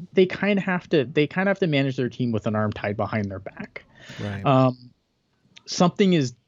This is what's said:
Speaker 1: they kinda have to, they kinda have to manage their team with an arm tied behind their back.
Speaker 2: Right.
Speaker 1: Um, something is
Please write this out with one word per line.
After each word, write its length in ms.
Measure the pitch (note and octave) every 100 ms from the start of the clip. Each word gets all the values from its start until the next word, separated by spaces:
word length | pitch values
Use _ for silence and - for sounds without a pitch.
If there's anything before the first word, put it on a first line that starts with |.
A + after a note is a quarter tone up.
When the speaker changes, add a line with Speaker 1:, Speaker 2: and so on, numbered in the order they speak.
| F3
Speaker 1:
they 120 | - F#3
kinda 340 | - G3 G3+
have 260 | F#3 F3+ -
to, 140 | E3
they 220 | C3 D3+ D3
kinda 240 | F#3 G3
have 80 | G3
to 60 | F3+
manage 300 | C#3+ C#3 C3
their 120 | B2
team 240 | - B2
with 140 | A2 A2+
an 80 |
arm 180 | G#2+ G#2+
tied 240 | G#2 G#2+ G#2
behind 340 | G2+ A2+ G2+
their 100 | F#2+
back. 440 | - - - - - - - -
Speaker 2:
Right. 220 | G#2 G2+ A#2+
Speaker 1:
Um, 440 | C3 C3 B2+ B2 _ _ _ _ _ _ - -
something 460 | - F3 - G3
is 200 | F3 B2+ -